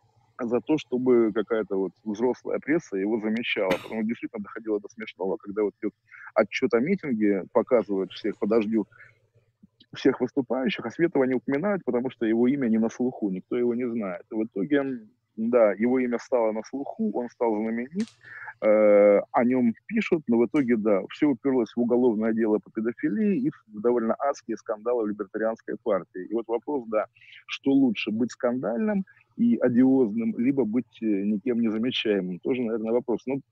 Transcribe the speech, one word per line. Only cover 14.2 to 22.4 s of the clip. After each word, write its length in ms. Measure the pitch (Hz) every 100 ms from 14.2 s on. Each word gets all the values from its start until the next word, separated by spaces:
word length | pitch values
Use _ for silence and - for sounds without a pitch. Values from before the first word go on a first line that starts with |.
| -
И 40 | 110
в 80 | 110
итоге, 320 | 98 98 143
м, 320 | 135 123 107 _ _ -
да, 360 | 113 120 107
его 260 | 98 120 131
имя 180 | 123 117
стало 320 | - 123 110
на 120 | 110
слуху, 480 | - 135 139 - 220
он 160 | - 120
стал 260 | - 117 107
знаменит, 520 | 113 117 127 180 226 _ - - - -
э, 580 | 107 107 107 104 104 101 -
о 120 | 139 120
нем 280 | 127 120 110 -
пишут, 360 | 214 - 170 131
но 100 | 117
в 80 | 120
итоге, 300 | 151 120 117
да, 240 | 107 98 98
все 180 | - 151
уперлось 420 | 131 139 131 110 -
в 40 |
уголовное 520 | 120 123 123 107 113
дело 260 | 113